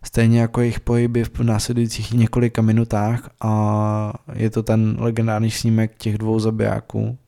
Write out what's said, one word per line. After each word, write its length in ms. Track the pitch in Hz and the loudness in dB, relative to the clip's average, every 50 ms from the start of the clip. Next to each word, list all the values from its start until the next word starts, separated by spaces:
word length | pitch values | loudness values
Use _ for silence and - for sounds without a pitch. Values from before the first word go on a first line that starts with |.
| - | -18
stejně 360 | - - - 117 113 117 117 | -4 0 2 4 4 6 4
jako 200 | 117 113 117 120 | 4 2 0 0
jejich 180 | 120 120 113 - | 0 0 0 -2
pohyby 440 | - - 120 120 120 120 120 120 117 | -2 0 0 2 2 2 0 0 -2
v 160 | 113 - - | -2 -4 -2
následujících 720 | 120 117 113 107 - - 123 120 117 113 - - 107 101 113 | 0 0 0 0 -2 -2 0 0 0 -2 -2 -6 -6 -2 2
několika 480 | 123 117 113 - 123 120 117 117 - | 2 2 2 2 2 0 0 2 2
minutách, 680 | 110 110 110 113 117 113 - 104 104 107 120 120 - - _ _ | 2 2 4 2 2 0 0 -2 0 0 -2 -4 -6 -10 _ _
a 720 | - 110 110 107 107 104 104 107 107 107 107 107 107 104 110 127 _ - 113 | -4 -2 0 0 0 0 0 0 0 0 -2 -2 -4 -6 -8 -10 _ -12 -6
je 160 | 113 110 110 | -2 -2 -2
to 140 | 107 - 110 | 0 -2 0
ten 320 | - 110 113 110 110 107 - | 2 2 2 2 2 0 0
legendární 520 | 117 117 113 113 113 113 110 107 113 113 | -2 -2 0 0 0 0 0 0 0 -2
snímek 400 | 110 - - 120 113 110 110 110 - _ | -2 -2 0 0 2 2 2 0 -4 _
těch 200 | - 113 104 104 | -4 -4 -4 -2
dvou 220 | 110 110 110 113 | -2 0 0 0
zabijáků 800 | 107 110 110 110 110 107 104 110 113 _ - 107 107 110 120 131 _ | 0 0 0 0 -2 -2 -2 -4 -6 _ -6 -4 -4 -4 -6 -10 _